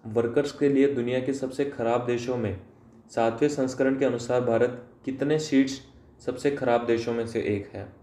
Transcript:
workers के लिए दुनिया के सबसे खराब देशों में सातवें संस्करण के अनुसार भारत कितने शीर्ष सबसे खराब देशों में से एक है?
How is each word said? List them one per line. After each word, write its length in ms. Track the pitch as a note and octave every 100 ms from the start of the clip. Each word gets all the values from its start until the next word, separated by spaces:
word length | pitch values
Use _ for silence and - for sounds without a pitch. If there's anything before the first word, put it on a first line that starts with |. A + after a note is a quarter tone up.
| A2+
workers 440 | A2 A#2 C#3+ C#3+
के 180 | - D3
लिए 240 | C3+ C#3
दुनिया 260 | B2 A#2+ B2+
के 140 | B2+
सबसे 320 | C3+ C3 - C#3+
खराब 400 | - A2+ B2 A#2+
देशों 320 | A#2+ A#2+ B2
में 240 | G#2+ F#2 - - - - - -
सातवें 340 | A2+ A2+ D3
संस्करण 500 | C#3+ C3 - C3+ C3+
के 60 | C3+
अनुसार 360 | A#2+ - B2
भारत 460 | A#2+ A2+ B2 - - - -
कितने 340 | C3 C#3+ D3+
शीर्ष 400 | D#3 C3+ C3+ - - - - - -
सबसे 260 | - C#3+
खराब 340 | C#3+ C3 A#2+ A#2+
देशों 280 | A#2 A#2
में 140 | A#2 A2+
से 140 | A2+
एक 340 | - G2+ G2+ G2+
है? 180 | G#2 -